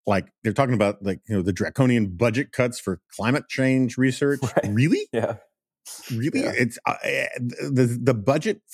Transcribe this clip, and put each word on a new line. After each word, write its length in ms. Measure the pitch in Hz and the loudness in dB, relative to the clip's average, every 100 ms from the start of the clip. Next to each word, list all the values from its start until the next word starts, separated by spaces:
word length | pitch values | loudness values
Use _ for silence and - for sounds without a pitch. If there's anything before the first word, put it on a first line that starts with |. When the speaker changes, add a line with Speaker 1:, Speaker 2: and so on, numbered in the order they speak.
| - | 0
Speaker 1:
like, 240 | 98 - _ | 0 0 _
they're 100 | 113 | -2
talking 200 | 107 135 | 2 2
about, 300 | 120 101 101 | 4 2 0
like, 160 | 98 92 - | -4 -6 -2
you 80 | 104 | -2
know, 60 | |
the 100 | 87 | 0
draconian 640 | 87 107 - 127 120 101 87 | -2 -2 2 4 4 0 0
budget 360 | 120 113 143 | 0 0 -2
cuts 280 | - 123 120 | -2 -2 -2
for 220 | - 87 _ - | -6 -8 _ -4
climate 320 | 107 139 - | 0 0 -2
change 480 | - 131 131 127 127 | -2 2 2 2 2
research. 420 | 131 127 143 143 | 0 2 0 0
Speaker 2:
<laughs> 140 | 123 - | 0 -2
Right. 100 | - | 0
Speaker 1:
Really? 340 | 104 147 330 415 | 2 2 0 0
Speaker 2:
Yeah. 220 | 120 107 113 _ _ _ _ - - - | -2 -2 -4 _ _ _ _ -20 -18 -8
Speaker 1:
Really? 300 | 117 135 - | -6 -2 -2
Speaker 2:
Yeah. 120 | - - | -2 0
Speaker 1:
It's, 220 | 123 - - | -2 -2 -6
uh, 80 | - | -4
eh, 240 | - 139 131 - | -4 -4 -4 -6
the, 600 | 123 - 143 131 123 120 | -6 -6 -2 2 2 2
the 120 | 123 120 | 0 2
budget, 460 | 101 147 214 202 _ | 2 0 0 -4 _